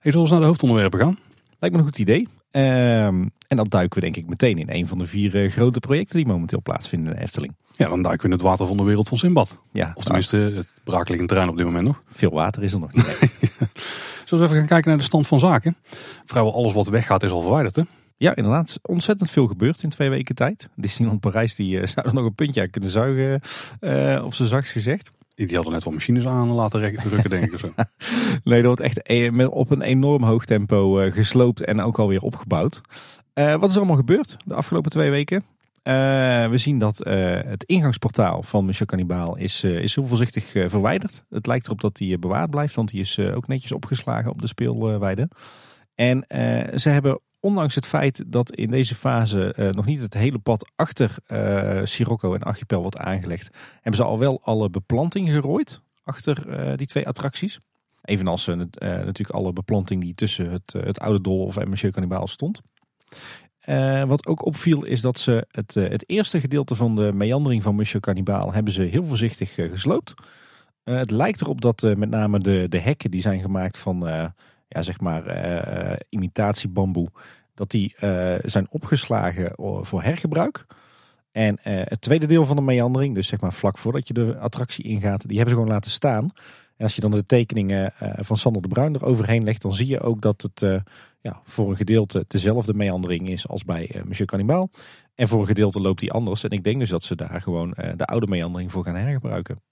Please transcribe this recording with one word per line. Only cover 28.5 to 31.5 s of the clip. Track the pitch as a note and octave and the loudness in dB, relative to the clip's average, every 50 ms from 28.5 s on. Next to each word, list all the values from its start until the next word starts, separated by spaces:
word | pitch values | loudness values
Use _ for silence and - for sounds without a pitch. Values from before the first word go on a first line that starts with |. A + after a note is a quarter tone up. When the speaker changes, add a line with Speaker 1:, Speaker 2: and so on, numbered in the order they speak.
| A#2+ A#2 | 6 6
Speaker 2:
er | A#2+ | 6
wordt | B2 B2 B2+ | 6 4 4
echt | C#3 - B2+ - - | 0 -2 -2 -2 0
e-, | - A#2 A#2+ A#2+ A#2+ | 0 2 2 2 2
met, | A#2 B2 B2+ C3 | 4 2 2 2
op | - - - A#2 | 2 0 2 2
een | D3 - - | 2 0 2
enorm | - B2+ C3 C3+ C#3+ D3 C#3+ B2 | 2 2 4 4 4 4 4 4
hoog | A2+ A2+ A2 - | 4 4 4 2
tempo, | - A#2 G#2 G2+ G2+ A2 G2+ G2 G2 F#2+ G2 | 2 2 2 2 2 2 4 4 4 4 4
eh, | G2 F#2+ F#2+ | 2 2 2
gesloopt | G2+ G#2+ - - B2+ B2 B2 | 0 0 2 4 4 6 4